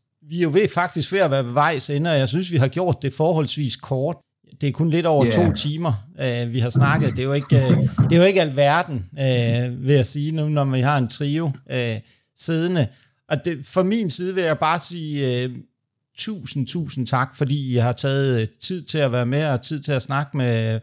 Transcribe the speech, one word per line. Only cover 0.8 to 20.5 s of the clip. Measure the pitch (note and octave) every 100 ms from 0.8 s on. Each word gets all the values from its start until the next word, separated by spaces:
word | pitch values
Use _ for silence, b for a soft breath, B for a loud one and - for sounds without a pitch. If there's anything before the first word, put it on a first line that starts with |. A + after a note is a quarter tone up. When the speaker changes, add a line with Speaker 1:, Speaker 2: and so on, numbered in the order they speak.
| F3+ - C#3+
Speaker 1:
ved | F#3+
at | F3
være | C3+ A#2+
ved |
vejs | C3 D3+ D#3 -
ende, | C#3+ E3+
og | D3+
jeg | C3
synes, | C#3 F#3
vi | E3
har | C3
gjort | E3+ F3+ D#3
det | C#3
forholdsvis | - D#3 E3 D3 - C#3 -
kort. | - C3 C#3+ E3+ _ _ _ -
Det | C#3+
er |
kun | B2+ E3
lidt | D#3+ E3
over | D3+ A#2+
Speaker 2:
Ja. |
Speaker 1:
to | G#2+ -
timer, | - D3 D3+ E3+ G#2 A2 -
øh, | C3+ A#2+ A#2+
vi | B2
har | A#2+
snakket. | C3 C3+ D3 B2
Det | A2+
er |
jo | C3
ikke, | C#3+ C#3+ B2+ C3
øh, | D3+ C3+ - -
det |
er | E3
jo |
ikke | F#3 F#3+
alverden, | D#3+ C3+ C#3+ D#3 G3+ C3+ F#2 D3
øh, | C3+ B2 A#2 A#2 B2 B2+ C3
vil | C#3+
jeg | A#2
sige | D3 D3
nu, | D#3+ D3+
når | D3+ C#3
vi | C3
har | B2+ D3
en | A#2+
trio, | - C#3+ D3+ E3 C3 -
øh, | B2+ A#2+ A2 - b b -
siddende. | - E3 E3+ F3+ A#2+ b b b -
Og | D3+ F3
det, | D#3 C#3
for | F#3
min | F#3 A3+ G3
side | - F3+ F#3+
vil |
jeg | E3+ D#3
bare | D#3 E3+
sige, | - E3+ D#3 D3 C3+ B2
øh, | B2+ B2 - _ _ _ _ -
tusind, | - G#3 C#3 D3 B2
tusind | F3 D3+ - A#2+
tak, | C3 C3 -
fordi | C#3+ D3 C3+
I | A#2+
har | A#2
taget, | A#2+ C#3 C#3 C#3 B2
øh, | A2 -
tid | - F#3
til | C#3+ D#3+
at | C#3
være | A#2+ A#2+
med | C#3+ D#3
og | C3
tid | - D#3
til | C3+
at | C#3
snakke | - C#3 C#3+ D3
med | B2